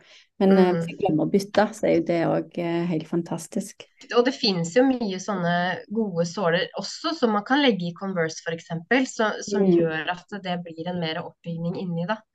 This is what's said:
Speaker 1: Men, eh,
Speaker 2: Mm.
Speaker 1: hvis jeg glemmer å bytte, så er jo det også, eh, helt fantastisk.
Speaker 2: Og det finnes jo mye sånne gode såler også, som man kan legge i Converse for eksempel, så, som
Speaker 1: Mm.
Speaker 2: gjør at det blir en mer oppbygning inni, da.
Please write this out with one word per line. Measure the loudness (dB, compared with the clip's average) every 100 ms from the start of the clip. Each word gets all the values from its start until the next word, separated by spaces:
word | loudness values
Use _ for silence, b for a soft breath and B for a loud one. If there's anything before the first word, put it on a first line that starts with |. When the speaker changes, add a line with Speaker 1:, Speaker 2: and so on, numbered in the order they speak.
| b b b 2
Speaker 1:
Men, | 6
eh, | 8 6
Speaker 2:
Mm. | 4
Speaker 1:
hvis | -2
jeg | -2
glemmer | 0 2 2
å |
bytte, | 2 2 2 2
så | 2 2
er | 2
jo |
det | 2 0 2
også, | 0 -2 -4
eh, | -2 -2 0
helt | -2 -2
fantastisk. | -4 -2 -6 -6 -6 -6 -10 -20 _ -2 2
Speaker 2:
Og |
det | 2
finnes | 2 0 0 2
jo | 4
mye | 4 2 -2 -4
sånne | -4 -2 0 0 0 -4 -6
gode | -4 -2 -2 -2
såler | 0 0 0 -2 -6
også, | -10 -6 -4
som | 0 0
man | 0
kan | 0 2
legge | 4 2 -2
i |
Converse | -6 -6 -2 -2 -4
for | -8
eksempel, | -8 -8 -8 0 0 0
så, | -2 -2 -2
som | -4 0
Speaker 1:
Mm. | 4
Speaker 2:
gjør | 4 4 0 -4
at | -6 -8 -10
det | -6 -6
blir | -8 -10 -6
en | -4
mer | -4 -4
oppbygning | -8 -12 -10 -6 -4 -4
inni, | -4 -4 -4
da. | -4 _